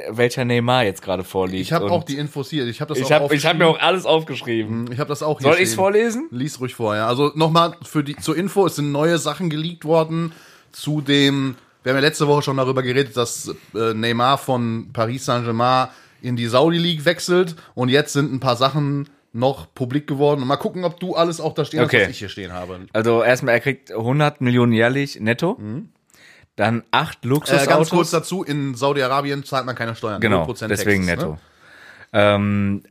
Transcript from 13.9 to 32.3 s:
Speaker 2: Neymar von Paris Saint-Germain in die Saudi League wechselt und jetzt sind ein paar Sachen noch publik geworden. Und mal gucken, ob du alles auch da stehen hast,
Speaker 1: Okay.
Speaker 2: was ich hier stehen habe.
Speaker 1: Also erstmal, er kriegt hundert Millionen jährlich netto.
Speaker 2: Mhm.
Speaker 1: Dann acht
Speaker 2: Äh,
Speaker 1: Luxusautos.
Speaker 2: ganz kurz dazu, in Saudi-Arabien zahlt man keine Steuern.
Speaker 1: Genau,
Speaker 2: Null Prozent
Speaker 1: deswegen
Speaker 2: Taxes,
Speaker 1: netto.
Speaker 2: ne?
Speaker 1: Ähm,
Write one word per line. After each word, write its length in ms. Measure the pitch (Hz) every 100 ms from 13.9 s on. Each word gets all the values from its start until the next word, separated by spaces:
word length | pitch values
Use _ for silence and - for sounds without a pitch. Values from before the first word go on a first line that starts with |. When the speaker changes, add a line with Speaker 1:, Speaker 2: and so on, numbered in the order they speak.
Speaker 2:
Neymar 420 | 110 117 117 123 139
von 540 | - 127 117 113 -
Paris 320 | - 113 127
Saint-Germain 640 | - 120 117 113 123 131 127 - - _
in 160 | 127 120
die 100 | 117
Saudi 300 | 123 160 170
League 280 | 170 165 147
wechselt 500 | 170 - 180 185 165 -
und 140 | - 123
jetzt 240 | 135 151
sind 180 | 143 147
ein 100 | 131
paar 160 | 131 117
Sachen 520 | 131 147 143 143 139 _ _
noch 400 | 113 127 139 80
publik 320 | - 123 139 147
geworden. 360 | 139 147 147
Und 60 | 127
mal 80 | 139
gucken, 280 | - 175
ob 160 | 180 165
du 140 | 185
alles 260 | 165 170 165
auch 140 | 156
da 100 | 160
stehen 160 | 143 156
hast, 60 | 156
Speaker 1:
Okay. 160 | 123
Speaker 2:
was 80 | 95
ich 80 | -
hier 100 | 101
stehen 240 | - 92
habe. 280 | 90 90 92 95
Speaker 1:
Also 300 | 110 113 117
erstmal, 320 | 113 127 131
er 60 | 117
kriegt 300 | 139 131 -
hundert 480 | 104 113 139 147 147
Millionen 300 | 123 123 120
jährlich 460 | 113 117 135 139 -
netto. 380 | 107 120 127 123
Speaker 2:
Mhm. 320 | 107 123 220 _ _ _ - - _ -
Speaker 1:
Dann 280 | 104 117 -
acht 320 | 123 156 -
Speaker 2:
Äh, 60 | 120
Speaker 1:
Luxusautos. 400 | 143 - 139 139
Speaker 2:
ganz 220 | 165 160
kurz 200 | 185 165
dazu, 300 | 165 160 185
in 320 | 175 147 139
Saudi-Arabien 680 | 120 139 143 127 139 139 139
zahlt 220 | 135 135 127
man 80 |
keine 200 | 120 117
Steuern. 280 | 113 113 101
Speaker 1:
Genau, 160 | 110 98
Speaker 2:
Null 80 | 80
Prozent 240 | 117 110
Speaker 1:
deswegen 360 | 101 107 98 90
Speaker 2:
Taxes, 180 | 82
Speaker 1:
netto. 80 | 82
Speaker 2:
ne? 40 | 78 - _ - - - - -
Speaker 1:
Ähm, 680 | 107 104